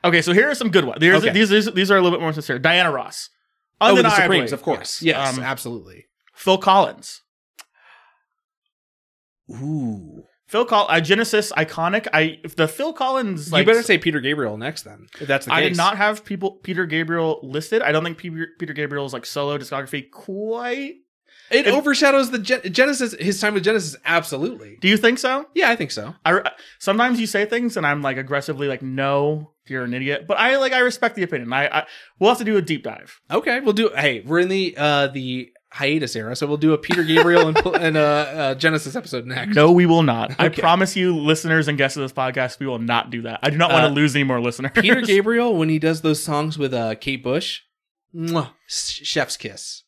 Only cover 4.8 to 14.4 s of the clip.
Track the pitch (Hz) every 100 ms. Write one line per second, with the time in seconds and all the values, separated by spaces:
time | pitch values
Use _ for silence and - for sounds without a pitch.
4.8 | - - 160 135 139 131 127 135 123 117
5.8 | 82 - _ _ _ _ - 190 196 190
6.8 | 175 - - - _ _ _ _ - _
7.8 | _ - _ _ _ _ _ _ _ _
8.8 | _ _ _ _ _ _ _ 113 139 156
9.8 | 123 104 80 - - _ _ 214 240 226
10.8 | - 165 156 202 226 214 208 - 156 -
11.8 | 165 202 220 156 160 156 165 - 156 -
12.8 | 294 320 262 262 226 175 147 160 190 226
13.8 | 226 180 170 151 127 151